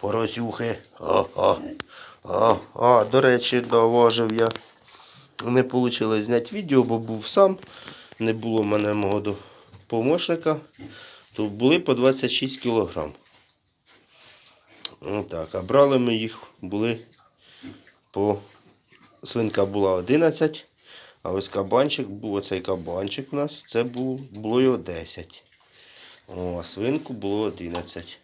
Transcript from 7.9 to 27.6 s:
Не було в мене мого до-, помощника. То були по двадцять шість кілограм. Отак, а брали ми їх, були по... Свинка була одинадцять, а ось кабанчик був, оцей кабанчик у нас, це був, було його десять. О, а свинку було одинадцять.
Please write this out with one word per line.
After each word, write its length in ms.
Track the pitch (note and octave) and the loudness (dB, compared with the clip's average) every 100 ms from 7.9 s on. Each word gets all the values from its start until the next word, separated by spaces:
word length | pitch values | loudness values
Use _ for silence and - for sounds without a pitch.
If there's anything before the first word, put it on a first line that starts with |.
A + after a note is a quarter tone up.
| - - - | -20 -20 -4
Не 140 | A2+ | -2
було 300 | A2+ A2+ A2 | -2 0 0
в 40 | G#2 | 2
мене 280 | G#2 G#2 | 2 0
мого 260 | G#2 G2 G#2 | 0 0 0
до-, 160 | G#2 G2+ - - - - _ | -2 -8 -10 -20 -20 -20 _
помощника. 760 | A#2 A#2 E3+ - E3+ E3 D3+ - _ G2+ - - - _ | -2 0 0 0 -2 0 -2 -6 _ -20 -20 -20 -20 _
То 140 | - G#2+ | -6 -6
були 320 | G#2 B2+ E3+ | 2 2 4
по 160 | E3+ | 2
двадцять 360 | A#2+ B2+ C3 B2+ | 2 4 2 -2
шість 300 | - C3 C3+ | -2 -4 -4
кілограм. 520 | B2 A2+ F#2 - D2+ D2 _ _ _ _ _ _ _ - _ _ - - _ _ _ - - - | 0 0 0 -2 -8 -10 _ _ _ _ _ _ _ -20 _ _ -20 -20 _ _ _ -18 -18 -14
Отак, 540 | - G#2 G2+ E2+ D#2+ | -6 -6 -4 -8 -6
а 80 | G2 | -6
брали 360 | F#2 C3 C#3+ C3 | 2 6 6 6
ми 160 | B2 | 2
їх, 240 | A2+ A2+ - - _ | 0 -2 -8 -20 _
були 460 | F#2+ G2+ A2+ A#2 A2+ _ _ _ _ - - - _ _ _ | -8 -2 -2 -2 -8 _ _ _ _ -20 -20 -20 _ _ _
по... 300 | - G#2 G#2 - - _ _ _ _ _ _ | -2 0 0 -6 -20 _ _ _ _ _ _
Свинка 420 | - B2 A2+ G2+ G2 | -8 -2 -2 0 0
була 260 | G2+ G2 | 2 2
одинадцять, 760 | F#2 F#2 C#3 E3 D#3 D#3 D3+ - _ _ - - _ | 0 2 2 2 2 -2 -2 -18 _ _ -20 -20 _
а 80 | - | -4
ось 180 | F#2 G2 | -4 -2
кабанчик 600 | G2+ G2 A2 C#3+ - A2 | -4 0 2 2 -2 -6
був, 260 | G2+ A2 | -8 -4
оцей 260 | G2+ G2 F#2+ | -4 -4 -6
кабанчик 720 | F2+ F#2 E2 F2 G2 - C3+ | -4 -6 -4 -6 -4 -6 -8
у 40 | C#3+ | -6
нас, 280 | C#3+ - - | -6 -8 -6
це 160 | A#2 | -2
був, 360 | B2 A#2+ C3 C3 | -2 -2 -6 -6
було 400 | C3+ G2+ G#2+ A#2+ | -10 -10 0 4
його 160 | C3 B2 | 4 2
десять. 680 | - E2+ E2 - F2 - _ _ _ _ - - - - _ | -4 -10 -10 -14 -16 -18 _ _ _ _ -20 -20 -20 -20 _
О, 320 | F2+ F2+ F2 | -8 -6 -6
а 40 | |
свинку 480 | E2 - A2 D3 - | -8 -6 -2 -2 -6
було 280 | A#2+ G2 G#2 | -8 -4 -2
одинадцять. 800 | G#2+ F2+ | -2 -6